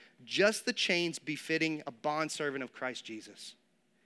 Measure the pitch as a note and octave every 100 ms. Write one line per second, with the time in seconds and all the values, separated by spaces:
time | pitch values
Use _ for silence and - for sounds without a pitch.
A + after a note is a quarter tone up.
0 | - - B2 D3+ G#3 G#3+ B3 - - F3
1 | E3+ - D#3 D3 - D#3+ D#3+ D3+ C#3+ A2+
2 | D3+ D3+ D#3 - D3 C3+ B2 - B2+ A#2
3 | - A2 G#2 F#2+ - - _ _ _ _